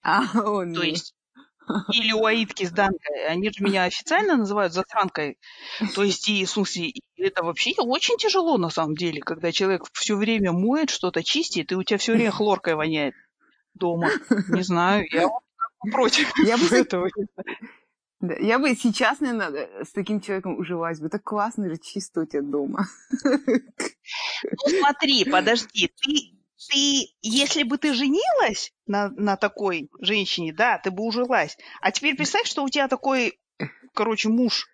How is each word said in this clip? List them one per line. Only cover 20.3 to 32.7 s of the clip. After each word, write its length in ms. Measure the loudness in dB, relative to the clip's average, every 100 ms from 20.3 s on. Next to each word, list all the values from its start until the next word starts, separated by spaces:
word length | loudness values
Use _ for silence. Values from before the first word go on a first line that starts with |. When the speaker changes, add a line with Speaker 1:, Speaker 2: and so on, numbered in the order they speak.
| -4 -4 -6
Speaker 1:
ужилась 420 | -4 -4 -4 -4
бы. 80 | -6
Так 160 | -6
классно 440 | -4 -2 -2 -2 -4
же, 80 | -6
чисто 420 | -8 -10 -6 -4
у 40 | -4
тебя 160 | -4
дома. 440 | -2 -2 -2 -2 -4 -6 -10
<laughs> 140 | -2 0 0 2 0 -2 -10 -10 -10 -12 -8 -6 -6
Speaker 2:
Ну, 260 | -6 -2 0 2
смотри, 460 | 2 2 2 2
подожди, 680 | 4 4 4 0 0 -4 -4 _
ты, 360 | -2 -2 -2 _ _ _ -4
ты, 400 | 0 2 0 -2 _
если 400 | -2 0 2 0
бы 160 | 0 0
ты 160 | 0
женилась 800 | 2 2 2 2 2 2 0 -8 _ -4
на, 220 | -2 -2
на 260 | -2 0 0
такой 520 | -2 -2 -2 -2 -8 -6
женщине, 520 | -2 0 0 -2 -4
да, 260 | 0 2 2
ты 120 | -2
бы 120 | -4
ужилась. 520 | -4 -2 0 2 0 -6 -20 -2
А 100 | -2
теперь 240 | 0 -2 -2
представь, 300 | -2 -2 -2
что 160 | -2
у 60 |
тебя 200 | -2